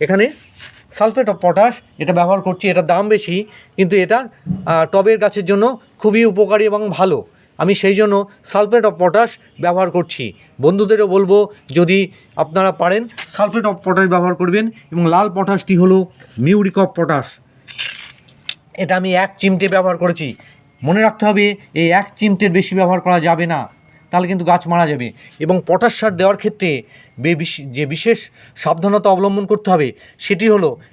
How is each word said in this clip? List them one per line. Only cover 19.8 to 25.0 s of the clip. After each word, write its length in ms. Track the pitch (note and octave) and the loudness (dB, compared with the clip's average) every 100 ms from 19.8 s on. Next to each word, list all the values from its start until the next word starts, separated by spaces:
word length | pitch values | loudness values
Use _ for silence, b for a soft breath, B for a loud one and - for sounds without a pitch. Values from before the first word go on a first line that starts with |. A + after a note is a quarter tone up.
| F#3 E3+ | 0 0
করেছি। 380 | F3 E3+ D3 G2+ b b _ _ | -2 -2 -6 -10 b b _ _
মনে 200 | C3 F#3+ | -2 2
রাখতে 240 | A3 A3 G#3+ | 2 2 0
হবে, 300 | G3+ G#3 G3+ - | 2 0 -2 -10
এই 160 | D#3 E3 | -2 2
এক 220 | F3+ G3 _ | 0 -2 _
চিমটের 320 | G#3 F#3+ G3+ | -2 2 2
বেশি 240 | F3 - | 0 0
ব্যবহার 260 | F#3 F3+ F#3 | 0 0 0
করা 200 | F3+ F3 | 0 0
যাবে 260 | E3 E3 E3+ | 2 0 -2
না, 220 | D#3 A2 _ _ b _ | -4 -6 _ _ b _
তাহলে 180 | F3 F3+ | -4 -2
কিন্তু 160 | F#3 | -2
গাছ 220 | E3+ F3+ E3 | 2 0 2
মারা 200 | F3 E3 | 0 2
যাবে। 260 | C#3+ | -2